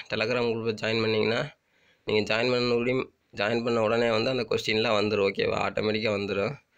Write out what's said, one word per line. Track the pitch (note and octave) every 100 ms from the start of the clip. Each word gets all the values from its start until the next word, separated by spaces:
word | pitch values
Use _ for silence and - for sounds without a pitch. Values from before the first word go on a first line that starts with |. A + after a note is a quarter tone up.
| -
Telegram | G#2+ A2+ B2
குரூப்ல | A#2+ A2+ A2+
ஜாயின் | G#2+ A2 A2+
பண்ணீங்கன்னா, | A2 A2 G#2+ A#2 D3 - _ _ _ _ -
நீங்க | G#2+
ஜாயின் | G#2 A2 B2
பண்ண | B2 B2
உடனே, | A#2+ A#2+ C3 - _ _ A#2
ஜாயின் | G#2 A#2
பண்ண | A#2+ A#2
உடனே | A2 A#2 A#2
வந்து | A2 B2
அந்த | C3
கொஸ்டின்லாம் | A2+ A2+ - A2 A#2 G#2
வந்துரும், | G#2 G#2 G2
ஓகேவா? | G2 G#2+ G#2
ஆட்டோமேட்டிக்கா | G2+ G2+ G#2+ G#2+ A2
வந்துரும். | G2+ G2+ G2 G#2 C#3+ _